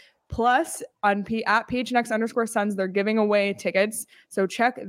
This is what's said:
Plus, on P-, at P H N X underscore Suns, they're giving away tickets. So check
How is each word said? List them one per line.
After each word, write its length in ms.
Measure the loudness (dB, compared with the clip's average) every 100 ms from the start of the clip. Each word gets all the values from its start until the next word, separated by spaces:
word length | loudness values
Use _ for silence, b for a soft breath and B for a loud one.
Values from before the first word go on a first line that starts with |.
| B B _
Plus, 520 | 0 2 2 0 -6 -14 _
on 220 | 0 0
P-, 180 | -2 -4 0
at 200 | 0 0
P 100 | -4
H 120 | 0
N 60 | 0
X 140 | 0
underscore 360 | -2 -2 -2 -2
Suns, 300 | 0 -2 -2
they're 100 | -2
giving 300 | 0 0 2
away 380 | 4 2 2
tickets. 500 | -2 -2 0 0 -2 -14 b b
So 180 | -2 -2
check 320 | 2 0 0